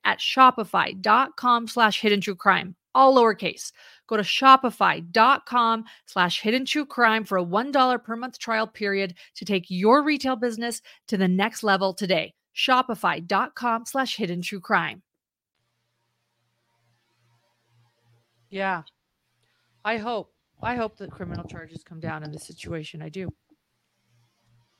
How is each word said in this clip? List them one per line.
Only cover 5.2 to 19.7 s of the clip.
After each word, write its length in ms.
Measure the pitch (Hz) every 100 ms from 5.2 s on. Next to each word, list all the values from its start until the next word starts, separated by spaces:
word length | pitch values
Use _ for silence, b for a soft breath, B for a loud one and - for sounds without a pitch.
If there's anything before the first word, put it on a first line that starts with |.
| 233 277 -
com 380 | 247 226 226 226 B _
slash 340 | 190 175 175
hidden 260 | 214 254 269
true 200 | 302 285
crime 380 | - 233 220
for 160 | 202 190
a 20 |
one 300 | 175 196 269
dollar 260 | 277 254 247
per 180 | 226 233
month 220 | 254 -
trial 300 | - 220 220
period 480 | - 202 196 190 175 B -
to 100 | 196
take 200 | 196 175
your 340 | 180 208 277
retail 320 | 294 294 262 247
business 480 | 240 220 233 233 b b -
to 100 | 196
the 100 | 190
next 360 | 185 214 -
level 320 | 214 190 190 185
today. 400 | 196 175 - _ _ -
Shopify 680 | - 254 254 226 185 156 170
dot 300 | 202 247 -
com 320 | 240 226 233
slash 300 | 269 262 -
hidden 260 | 190 175
true 160 | 175 196
crime. 420 | - 190 165 190 _ _ _ _ _ _ _ _ _ _ _ _ _ _ _ _ _ _ _ _ _ _ _ _ _ _ _ _ _ _ _ _ _ _ _
Yeah. 320 | 196 190 175 151 _ _ _ _ _ _ _ _